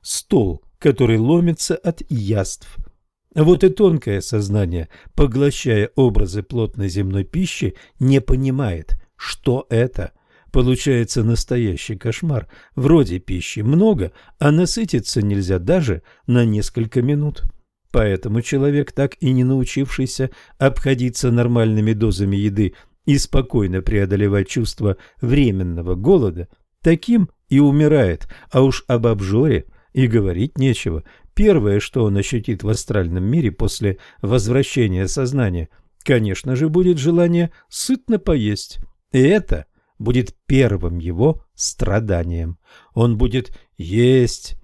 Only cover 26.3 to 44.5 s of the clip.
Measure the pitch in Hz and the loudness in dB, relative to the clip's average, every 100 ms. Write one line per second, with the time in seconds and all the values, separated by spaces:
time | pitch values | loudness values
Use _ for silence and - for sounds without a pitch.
26.3 | 85 85 _ _ _ 165 165 - 240 180 | -4 -12 _ _ _ 0 0 2 0 0
27.3 | _ _ 131 147 143 151 151 98 76 - | _ _ 4 4 4 4 4 2 -2 -8
28.3 | - - 127 135 - - 120 117 104 95 | -16 -2 2 2 0 -2 0 0 0 0
29.3 | 110 151 95 - - _ - 127 113 95 | 2 2 0 -4 -18 _ 0 2 2 0
30.3 | 87 131 - 131 117 - 78 - _ - | -2 -4 0 0 0 -4 -6 -8 _ -6
31.3 | - 208 170 104 101 - 131 110 98 - | 2 4 4 2 0 -2 -2 0 0 -2
32.3 | 120 107 98 104 110 - 110 87 90 98 | -4 -4 -4 -2 -4 -2 -4 -2 -2 0
33.3 | 160 120 - 104 - 101 92 - _ 98 | 0 -2 -2 -4 -2 -4 -6 -12 _ -2
34.3 | 120 101 127 135 139 110 92 95 - 127 | 0 2 0 0 0 0 0 -2 -4 -2
35.3 | 139 110 87 78 _ _ _ - 127 104 | -2 -2 -2 -8 _ _ _ -2 0 0
36.3 | 95 131 127 156 165 180 165 143 170 170 | -4 -4 -2 0 2 2 2 0 2 2
37.3 | 170 170 - _ - - 262 - 214 - | 0 -2 -6 _ -10 -4 -4 -2 -2 0
38.3 | 151 104 101 - - - _ _ 131 139 | 0 0 -4 -8 -12 -14 _ _ 2 4
39.3 | 202 - 76 - _ _ _ 107 123 104 | 2 0 -4 -6 _ _ _ -2 -2 -2
40.3 | - - 131 120 98 87 85 85 87 139 | -10 0 2 2 0 -4 -6 -6 0 0
41.3 | 156 - - - - - 101 110 87 85 | 0 -10 -10 -10 -4 -2 -2 -2 -2 -2
42.3 | 85 82 85 _ - _ 110 120 107 120 | -6 -6 -10 _ -20 _ 0 0 2 0
43.3 | 127 - - _ - 85 107 123 131 120 | 0 -6 -14 _ -16 -4 2 4 4 2
44.3 | - - | -2 -12